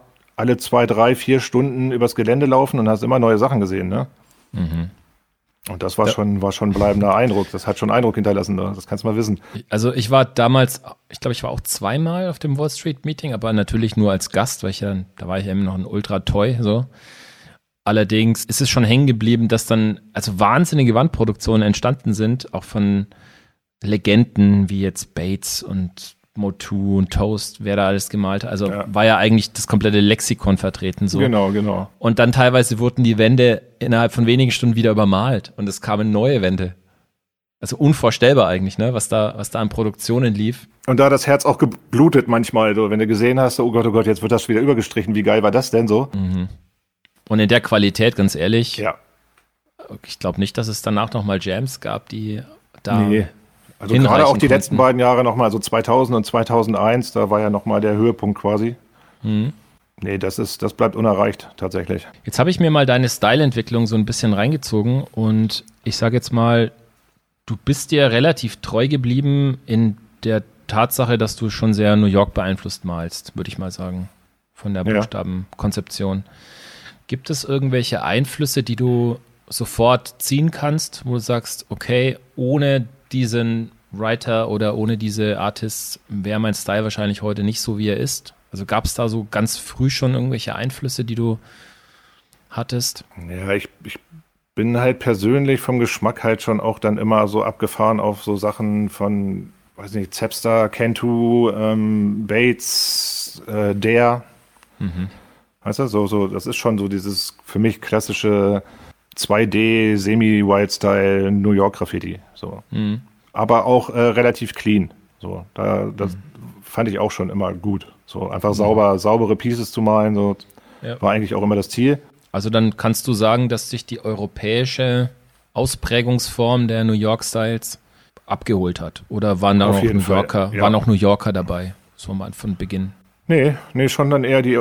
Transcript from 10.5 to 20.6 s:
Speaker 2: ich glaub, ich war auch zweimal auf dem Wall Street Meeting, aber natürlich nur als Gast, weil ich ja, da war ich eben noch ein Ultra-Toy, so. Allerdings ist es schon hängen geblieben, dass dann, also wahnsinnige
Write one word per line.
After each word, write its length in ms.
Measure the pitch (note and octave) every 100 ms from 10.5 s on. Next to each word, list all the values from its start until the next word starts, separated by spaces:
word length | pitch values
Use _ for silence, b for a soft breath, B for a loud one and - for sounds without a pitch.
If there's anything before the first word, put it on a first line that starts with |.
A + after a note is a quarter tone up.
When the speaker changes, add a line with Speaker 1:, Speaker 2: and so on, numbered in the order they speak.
| C3 B2+ - - - _
Speaker 2:
ich 120 | -
glaub, 100 | B2
ich 100 | A#2
war 100 | B2
auch 100 | -
zweimal 640 | - - G2 C3 E3 F3 F#3
auf 100 | D#3
dem 200 | D3+ C#3
Wall 120 | D3+
Street 360 | - E3 C#3+ D#3
Meeting, 280 | D3+ D3+
aber 200 | A2 A2+
natürlich 420 | A2 G2 A2+ A2+ A2
nur 160 | G#2
als 180 | F#2+ -
Gast, 320 | - A#2 -
weil 100 | G2
ich 100 | F#2
ja, 120 | G2+ F#2+ F#2 -
da 100 | F2
war 120 | F#2+
ich 80 | G2+
eben 160 | F#2+
noch 100 | G2 F#2+
ein 100 | F2+
Ultra-Toy, 720 | G2+ - G2+ - - A2 A#2+
so. 260 | G#2+ A2 C3 B B B B B B B _ _ -
Allerdings 600 | G#2+ G2+ G#2+ A2+ A2 -
ist 160 | G#2+
es 80 | C3
schon 140 | C3
hängen 240 | A2 B2 C#3
geblieben, 400 | A2+ A2 A#2 A2+
dass 200 | A2+ -
dann, 320 | A2+ A2 G2+ -
also 260 | - - F#2
wahnsinnige 560 | G#2 B2+